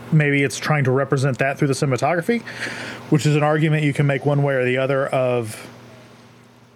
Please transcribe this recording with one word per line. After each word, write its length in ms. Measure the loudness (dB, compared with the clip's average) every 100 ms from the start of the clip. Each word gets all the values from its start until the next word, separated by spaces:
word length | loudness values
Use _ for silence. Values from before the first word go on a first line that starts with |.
| 0
maybe 300 | 2 4 2
it's 160 | 0 -2
trying 260 | -2 0
to 60 | 2
represent 480 | 0 0 0 0 0
that 200 | -4 0
through 100 | 0
the 60 |
cinematography, 680 | 0 0 0 0 0 0 -2 -4 -10 -10 -10 -12 -14 0
which 160 | 2
is 100 | 4
an 80 | 2
argument 420 | 2 2 2 2
you 100 | 0
can 120 | 2 0
make 200 | 2 0
one 160 | 2
way 120 | 2 0
or 80 | 0
the 100 | 0
other 300 | 0 0 0
of, 600 | 0 0 0 -4 -10 -16 -20 -20 -20 -20 -20 -20 -20 -20 -20 -20